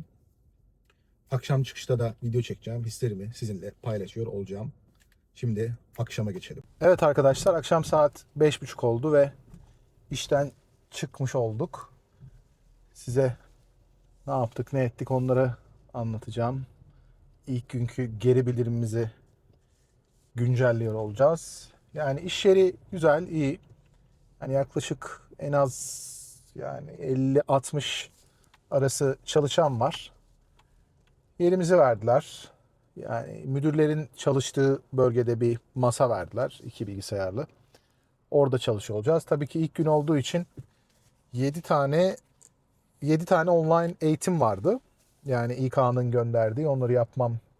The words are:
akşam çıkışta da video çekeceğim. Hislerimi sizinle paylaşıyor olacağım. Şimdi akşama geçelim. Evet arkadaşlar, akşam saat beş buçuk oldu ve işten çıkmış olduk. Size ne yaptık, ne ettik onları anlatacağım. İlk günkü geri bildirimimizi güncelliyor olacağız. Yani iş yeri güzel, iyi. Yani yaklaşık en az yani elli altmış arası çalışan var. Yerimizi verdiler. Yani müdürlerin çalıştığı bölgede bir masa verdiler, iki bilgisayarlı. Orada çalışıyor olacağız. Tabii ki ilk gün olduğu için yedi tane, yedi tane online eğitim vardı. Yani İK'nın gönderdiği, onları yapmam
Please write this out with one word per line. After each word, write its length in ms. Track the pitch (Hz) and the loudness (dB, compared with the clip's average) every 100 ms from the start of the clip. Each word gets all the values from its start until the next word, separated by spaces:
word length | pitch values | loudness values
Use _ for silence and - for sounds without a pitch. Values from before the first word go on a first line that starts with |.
| - _ _ _ _ _ _ _ _ _ _ _ _ | -10 _ _ _ _ _ _ _ _ _ _ _ _
akşam 320 | 131 - 135 | -4 0 -2
çıkışta 360 | 131 - - 120 | -2 -6 -4 -2
da 160 | 117 - | -2 -4
video 180 | 117 120 | -4 -2
çekeceğim. 440 | 117 104 - 117 | -2 -8 -8 -8
Hislerimi 460 | 113 - 120 98 104 | -8 -6 -6 -6 -10
sizinle 380 | - 107 95 98 - | -10 -8 -8 -12 -10
paylaşıyor 440 | 120 107 90 113 110 | -6 -6 -6 -8 -8
olacağım. 460 | 101 95 98 135 - _ _ _ _ _ | -8 -8 -10 -10 -14 _ _ _ _ _
Şimdi 420 | - 120 107 117 117 _ - | -8 -4 -2 -4 -8 _ -10
akşama 340 | 117 - 107 | -8 -6 -6
geçelim. 300 | 92 - 71 - - | -6 -12 -16 -18 2
Evet 220 | 170 175 | 4 6
arkadaşlar, 520 | 156 143 135 131 196 | 4 4 4 4 2
akşam 300 | 170 - 170 | 2 2 0
saat 400 | 160 156 147 - - 147 | 2 4 4 0 -10 2
beş 260 | 151 147 | 2 2
buçuk 220 | 123 - | -8 -2
oldu 280 | 120 117 151 | 0 0 4
ve 200 | 147 139 - - - - _ _ _ - | 4 4 0 -20 -20 -20 _ _ _ -10
işten 420 | 139 - 143 143 - _ _ _ | -8 0 0 0 -8 _ _ _
çıkmış 440 | - 147 - 131 | -10 -10 -4 -4
olduk. 600 | 135 117 110 - - - _ _ _ - - _ _ _ _ _ | -2 -2 -2 -6 -10 -20 _ _ _ -20 -20 _ _ _ _ _
Size 420 | - - 123 131 120 _ _ _ _ _ _ _ _ - | -16 -4 0 0 -2 _ _ _ _ _ _ _ _ -6
ne 60 | |
yaptık, 400 | 139 - - 120 | -4 -4 -6 -6
ne 120 | 135 | -2
ettik 260 | 123 - 127 | -2 -4 -4
onları 440 | 131 127 127 131 120 _ _ _ | -2 0 2 0 -2 _ _ _
anlatacağım. 720 | 123 113 110 - 113 117 135 127 - - _ _ _ _ _ - | -10 -8 -8 -8 -4 -4 -4 -10 -18 -20 _ _ _ _ _ -8
İlk 220 | 123 - | -6 -6
günkü 420 | 123 120 - 123 107 | -6 -4 -4 -6 0
geri 260 | 123 127 123 | 2 4 2
bildirimimizi 640 | 120 117 117 113 113 113 - _ _ _ _ _ _ _ _ _ _ _ | 0 -2 -2 -2 -2 -4 -8 _ _ _ _ _ _ _ _ _ _ _
güncelliyor 600 | 117 120 123 127 117 113 | -2 0 4 2 2 -2
olacağız. 760 | 110 107 104 139 165 - - - _ _ | -4 -4 2 4 2 -6 -18 -20 _ _
Yani 260 | 156 143 143 | -6 -4 -4
iş 240 | 175 - | -6 2
yeri 320 | 202 190 185 - - | 4 6 4 0 -10
güzel, 360 | 185 160 151 180 | 0 4 4 0
iyi. 300 | 160 139 - - _ _ _ _ _ _ _ | -2 -2 -2 -10 _ _ _ _ _ _ _
Yani 120 | 135 | -4
yaklaşık 680 | 135 135 151 - 147 - - _ - | -2 -2 -4 -6 -8 -10 -16 _ -10
en 140 | 147 | -2
az 540 | 143 139 - - - - - - - _ | 2 0 -2 -12 -12 -14 -18 -20 -20 _
yani 360 | - 135 139 147 | -14 -12 -12 -14
elli 520 | - - 131 135 139 - | -8 -4 0 2 2 4
altmış 640 | 139 - 151 - - - _ _ _ _ _ - | 2 0 -6 -6 -6 -10 _ _ _ _ _ -4
arası 460 | 143 135 - 139 135 | 0 0 0 -2 -2
çalışan 560 | - 156 147 - 156 120 | -2 0 2 2 2 2
var. 320 | 135 - - _ _ _ _ _ _ _ _ _ _ _ _ - | -2 -4 -14 _ _ _ _ _ _ _ _ _ _ _ _ -2
Yerimizi 400 | 175 185 170 180 | 0 2 4 6
verdiler. 720 | 135 113 113 131 - - - _ _ _ _ - | 6 4 2 2 0 -12 -20 _ _ _ _ -14
Yani 460 | - 117 - 107 | -8 -8 -8 -10
müdürlerin 640 | 139 135 151 151 151 156 147 - | -6 -2 0 2 2 0 -6 -4
çalıştığı 640 | - 135 - 139 135 139 - | 0 0 0 2 2 2 -2
bölgede 480 | 127 131 120 117 113 | 2 2 2 0 0
bir 180 | 120 117 _ | 0 -2 _
masa 360 | 131 123 - 131 | -2 0 2 0
verdiler, 500 | 101 85 104 135 - | 0 -4 -4 -6 -6
iki 220 | 120 - 107 | -16 -10 -10
bilgisayarlı. 600 | 98 - 101 95 104 151 _ _ _ _ _ _ _ _ | -8 -6 -4 -4 -6 -8 _ _ _ _ _ _ _ _
Orada 280 | 143 139 123 | 2 2 2
çalışıyor 380 | - 104 - 107 | -2 -4 -4 -2
olacağız. 280 | 107 160 | 0 0
Tabii 220 | - 147 143 | 0 -2 -2
ki 140 | 165 | -2
ilk 140 | 160 | -2
gün 120 | - 156 | 0 2
olduğu 300 | 151 147 151 | 2 2 0
için 300 | - 175 175 - - _ _ _ _ _ _ | 0 -4 -6 -12 -20 _ _ _ _ _ _
yedi 300 | 120 135 160 | -4 -2 -2
tane, 540 | - 156 139 156 185 - _ _ _ _ _ _ _ _ | 0 0 2 2 2 -2 _ _ _ _ _ _ _ _
yedi 220 | 139 175 | 0 0
tane 260 | 175 180 170 | 4 2 4
online 440 | 170 160 165 170 175 | 4 4 2 2 0
eğitim 400 | 156 156 - 170 | 0 0 0 2
vardı. 400 | 117 95 131 254 - _ _ _ | 2 2 0 0 -4 _ _ _
Yani 300 | 139 120 117 | -4 -2 -2
İK'nın 560 | 127 131 139 123 123 123 | -2 -2 2 2 2 2
gönderdiği, 580 | 120 117 117 110 110 151 | 0 2 2 0 0 -2
onları 240 | 135 123 | 0 2
yapmam 460 | 123 117 - 120 117 - | 2 0 -2 -2 -4 -10